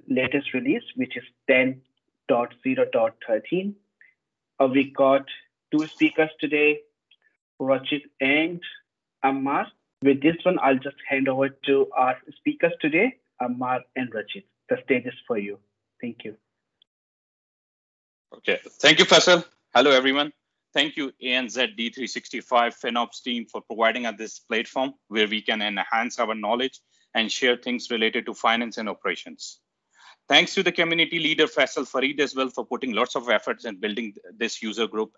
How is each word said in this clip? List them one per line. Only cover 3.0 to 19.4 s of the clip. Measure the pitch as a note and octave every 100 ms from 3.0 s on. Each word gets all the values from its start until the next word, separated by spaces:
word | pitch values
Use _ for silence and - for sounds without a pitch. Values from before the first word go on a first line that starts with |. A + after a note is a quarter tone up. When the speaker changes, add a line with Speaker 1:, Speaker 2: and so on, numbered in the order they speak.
| A2+ - -
Speaker 1:
thirteen. | A2 - F3 G3+ G3+ _ _ _ _ _ _ _ -
Uh, | C3+
we | C3+ C3+
got | - C3+ C#3 C#3 - _ _ _
two | D#3 D#3
speakers | - D#3 D#3+ D#3 -
today, | D3 D3 D3+ D3+ - _ _ _ _ _ _ -
Rachit | C3 C3 C3+ D3 - _
and | C3+ D3 E3 F3 - - _ _ _ _
Ammar. | C3+ C3+ C3+ D#3 G#3+ _ _ _
With | C#3 C#3
this | D3 E3+
one, | F#3 F3+
I'll | C3+ C3
just | C#3 - -
hand | C3+ C3+
over | C3 C3+
to | C3+ - C#3 C3+ C#3
our | B2+ B2+ - -
speakers | D3+ D3 E3+ E3+
today, | D#3 D#3+ B3 - _ -
Ammar | B2 B2 B2+ B2+ - C3
and | B2
Rachit. | A2 G2+ G2+ - _ -
The | -
stage | - B2 A#2+
is | - -
for | A2+
you. | G2+ G#2 _ _ _ _
Thank | A#2+ A2+
you. | A2 G#2 _ _ _ _ _ _ _ _ _ _ _ _ _ _ _ _ _ _ _ -
Speaker 2:
Okay. | - F2+ - -
Thank | C#3+ D#3+
you, | F#3
Faisal. | E3 F3+ F3